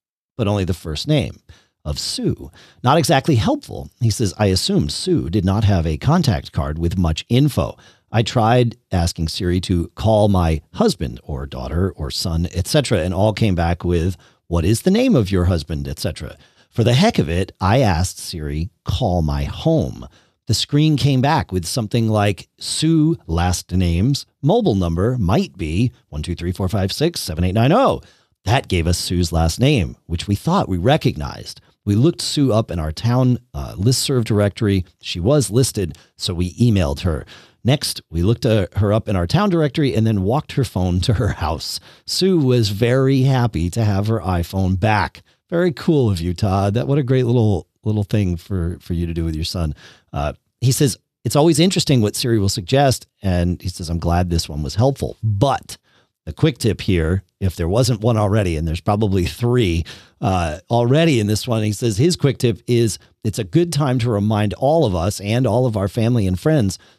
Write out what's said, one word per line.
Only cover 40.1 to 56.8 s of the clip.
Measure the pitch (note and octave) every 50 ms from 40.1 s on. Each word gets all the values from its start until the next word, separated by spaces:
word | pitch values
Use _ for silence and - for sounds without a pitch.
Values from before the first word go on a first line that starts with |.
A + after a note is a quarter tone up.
| A2+ G2+ F2+
walked | G2 B2 D3+ - - -
her | D3 B2
phone | - - F#2 F2+ F2+ F2 F#2
to | F2 - A2+
her | - A#2 G2
house. | - - - D#2+ E2 C#2 - - - - _ - - _ _ -
Sue | - - F3+ F#3+ F#3 E3
was | C#3+ B2+ B2 B2 A2+ G2
very | G#2 G2 A#2+ A#2 B2+ C3+ C3+ C3+ C#3 C3
happy | C3 C#3 C3+ B2+ A#2+ A#2+ - E2 E2 F2
to | - A#2 A2+
have | G#2 G2+ G2 G#2 G#2+
her | A2+ A2
iPhone | - F#2 F#2 E2+ E2+ - - F#2+ F#2+ F#2 F#2+ F2+
back." | F#2+ G#2+ A2 G#2 E2+ - _ - - _ _ _ _ -
Very | F3+ E3 F3+ F3+
cool | C#3 - - - E3 C#3+ B2+ A2
of | G2 E2
you, | E2 F2 E2+
Todd. | - - G2+ F#2 G2 G2 G2+ G2+
That, | A#2+ C#3 C3+
what | C#3 D#3
a | C3+
great | A#2+ C3 C3 B2+ A#2
little, | A#2+ B2 A2+ G#2+ G2+ E2 - _ _ _ -
little | A2 G#2 G#2+ G#2
thing | - - G#2+ G2+ F2+ F2 E2
for, | - - G2+ F#2 E2 E2+ F2 -
for | - - F2+
you | E2+ E2+
to | E2+ E2
do | E2+ E2
with | E2 D#2
your | D#2 E2
son. | - - F#2 E2 D2+ C#2 - - - - _ _ _
Uh, | - C#2+ C#2+ D2 - - _ _ _ -
he | - C3+
says, | B2+ - D3+ B2+ - - _ _ _ _ -
"It's | A#2 -
always | D3 D3 E3+ D#3+ C#3+
interesting | E3+ G3 - F3+ - - C#3+ B2
what | G#2+ G#2 -
Siri | - - B2 A#2 A2
will | F#2+ G2
suggest." | - - F#2 - C3 C3+ C#3+ C3+ A#2 - - _ _ _
And | - F#2+ F2+ F2 F2 F2+ F2 -
he | - F#2
says, | - - F2+ D#2
"I'm | E2+ E2+
glad | E2 E2+ E2+ F2 F2+ F2
this | F2 E2 - -
one | D2+ D2 D2+
was | C#2 -
helpful." | G2+ A#2+ C#3 C#3 - - - - - -
But | A2 G#2 G2 A2 C3+ B2 - - - - - _ _ _ _ _ _ _ _ -
the | E2+ -
quick | - - D#3+ C3 -
tip | - A2 F2+ -